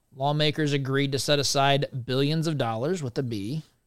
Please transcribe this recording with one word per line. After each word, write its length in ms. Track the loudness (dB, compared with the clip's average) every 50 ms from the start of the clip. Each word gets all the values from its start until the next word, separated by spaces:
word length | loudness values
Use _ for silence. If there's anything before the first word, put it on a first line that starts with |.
| _ _ -8
lawmakers 560 | -2 -2 0 2 2 2 2 2 2 0 0
agreed 400 | 0 0 0 0 0 0 2 0
to 60 | 0 -2
set 180 | 0 0 2 2
aside 640 | 2 0 2 4 4 4 4 2 2 -2 -6 -8 -4
billions 440 | -2 0 0 2 2 0 0 0 0
of 100 | 0 0
dollars 420 | -2 -2 -2 -2 -2 -2 -2 -2
with 160 | -4 -4 -4 -4
a 40 |
B 400 | -4 -2 -4 -4 -4 -4 -6 -6 -8 -10 _ _ _